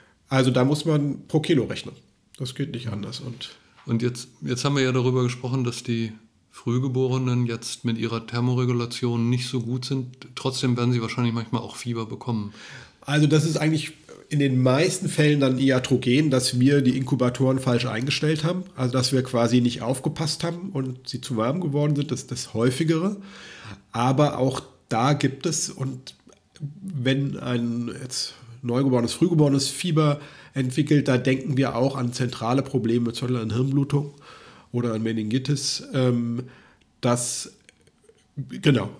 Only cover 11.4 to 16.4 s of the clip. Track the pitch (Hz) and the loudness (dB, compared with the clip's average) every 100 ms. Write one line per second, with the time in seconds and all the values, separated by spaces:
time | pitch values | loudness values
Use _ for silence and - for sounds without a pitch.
11.4 | 113 117 101 - 123 117 110 113 - 113 | -4 -6 -6 -10 -8 -6 -8 -8 -4 -4
12.4 | 104 - - - - _ - 147 151 156 | -4 -12 -18 -20 -20 _ -2 2 4 4
13.4 | 160 151 156 156 - - - - - 147 | 2 2 2 0 -2 -10 -20 -20 -4 0
14.4 | 139 127 127 135 185 - 175 - 151 147 | 2 4 4 4 2 0 -2 2 4 6
15.4 | 135 131 135 127 123 123 123 127 156 131 | 4 4 4 2 2 2 4 4 4 2